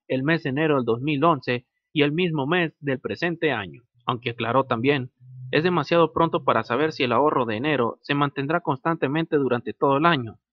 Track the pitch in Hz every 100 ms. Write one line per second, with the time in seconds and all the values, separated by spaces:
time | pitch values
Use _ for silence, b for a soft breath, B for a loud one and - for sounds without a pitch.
0 | - 131 139 165 151 131 160 143 120 117
1 | 143 143 170 147 - 123 - _ _ 156
2 | 147 156 180 156 135 180 160 - 143 131
3 | 110 101 175 170 160 120 92 69 _ _
4 | - 123 120 117 113 127 131 117 131 143
5 | 123 _ - - - 143 175 175 135 170
6 | 160 160 165 165 139 113 110 120 156 156
7 | 127 117 147 151 117 107 147 139 117 -
8 | - 143 143 143 139 170 - 135 165 165
9 | 139 156 160 156 131 120 110 - 147 139
10 | 170 151 113 104 _